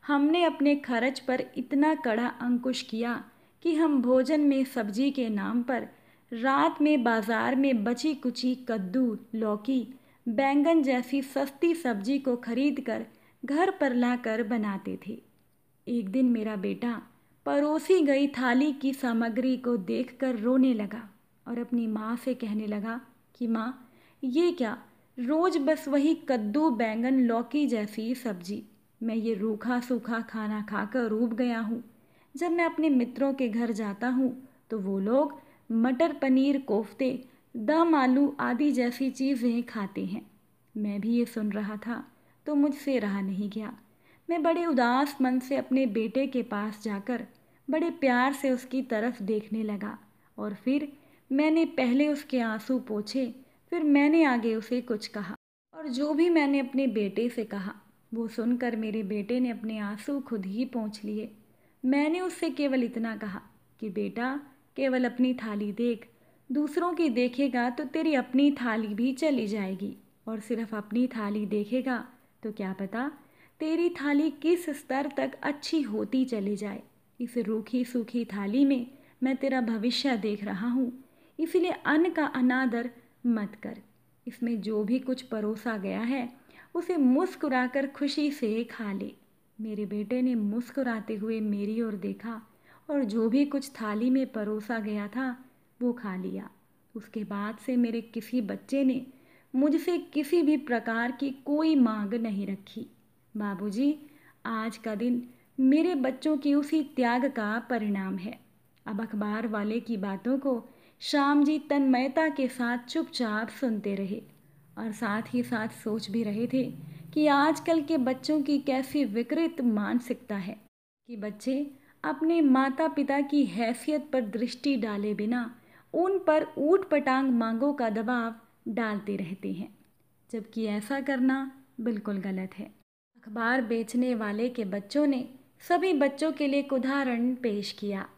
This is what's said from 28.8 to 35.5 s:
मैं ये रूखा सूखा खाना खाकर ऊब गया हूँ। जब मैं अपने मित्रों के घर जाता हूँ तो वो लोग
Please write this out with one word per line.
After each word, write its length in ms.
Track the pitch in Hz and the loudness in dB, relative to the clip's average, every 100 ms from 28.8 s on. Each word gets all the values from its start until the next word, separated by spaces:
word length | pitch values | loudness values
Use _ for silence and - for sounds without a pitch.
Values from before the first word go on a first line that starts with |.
| _ _ | _ _
मैं 140 | 226 226 | -4 -2
ये 180 | 220 | -2
रूखा 460 | 214 220 214 226 247 | -2 -2 -2 -2 -2
सूखा 400 | 240 247 - 233 | 0 -4 -2 -4
खाना 400 | 226 226 214 214 | -4 -6 -4 -4
खाकर 520 | 214 202 208 262 233 | -4 -6 -4 -2 0
ऊब 200 | 214 233 | 0 0
गया 260 | 220 247 226 | 0 0 0
हूँ। 240 | 220 233 - _ _ _ _ 285 | -2 -6 -8 _ _ _ _ -4
जब 160 | 349 | 0
मैं 140 | 339 330 | 2 2
अपने 240 | 330 311 | 2 4
मित्रों 440 | 262 240 - 277 | 4 2 0 0
के 140 | 269 247 | 2 0
घर 220 | 220 233 | 0 -2
जाता 360 | 214 214 196 247 | -2 -4 -2 0
हूँ 220 | 254 262 - - _ _ | 2 0 -2 -16 _ _
तो 100 | 220 | -6
वो 200 | 190 196 | -2 -2
लोग 400 | 196 254 302 - - | 2 2 2 -2 -20